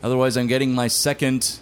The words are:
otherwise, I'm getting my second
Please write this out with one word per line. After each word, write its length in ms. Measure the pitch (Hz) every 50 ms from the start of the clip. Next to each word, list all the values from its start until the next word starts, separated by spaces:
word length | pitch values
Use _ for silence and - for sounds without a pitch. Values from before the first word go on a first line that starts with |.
| -
otherwise, 340 | 120 127 127 127 131 113
I'm 100 | 127 123
getting 280 | 120 127 131 139 131 127
my 140 | 123 120 117
second 680 | - - - 147 143 139 147 135 131 131 - - - -